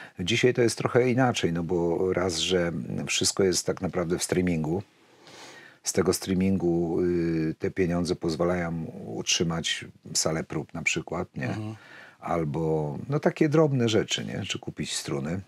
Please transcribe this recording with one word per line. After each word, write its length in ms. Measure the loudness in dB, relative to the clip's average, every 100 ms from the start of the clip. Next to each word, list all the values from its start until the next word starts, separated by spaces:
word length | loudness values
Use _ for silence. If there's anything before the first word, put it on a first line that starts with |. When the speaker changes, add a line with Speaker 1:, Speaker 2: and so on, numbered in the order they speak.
| -14 -6
Speaker 1:
Dzisiaj 340 | -2 4 4
to 80 | 4
jest 160 | 2 2
trochę 320 | 2 2 4
inaczej, 420 | 4 2 2 0
no 100 | 0
bo 500 | 0 0 2 2 0
raz, 240 | 2 0 0
że 340 | 2 2 2 -2 -4 -6 -2
wszystko 360 | 0 0 4
jest 220 | 2 2 -2
tak 160 | -4
naprawdę 360 | -4 -2 0 -2
w 40 |
streamingu, 600 | 0 2 2 0 0 -2 -6 _ _ -20 -20 -20 -20 -20 -20 -12
z 100 | -2
tego 200 | 2 2
streamingu, 840 | 2 0 2 2 2 2 2 2 2
y, 540 | 2 2 2 0 0 -2
te 120 | -4
pieniądze 440 | 0 0 2 0 -2
pozwalają 680 | -2 0 2 2 -2 -4 -6 -10 -8
utrzymać 800 | -6 -2 0 0 0 -4 -6 -8 -18 -6
salę 300 | -2 0 -2
prób 300 | -4 -6 -6
na 80 | -4
przykład, 460 | -2 -2 -4 -6 -6 -6
nie? 100 | -6
Speaker 2:
Mhm. 280 | -4 -8 -10 -16 -20 -20 -12
Speaker 1:
Albo, 800 | -4 -2 -2 -2 0 0 -2 -6 -4
no, 100 | 0
takie 300 | 0 2 4
drobne 400 | 4 4 4 2
rzeczy, 360 | 2 2 -2 -4
nie? 180 | -6 -6
Czy 140 | -8
kupić 340 | -8 -8 -6 -6
struny. 460 | -4 -4 -2 -4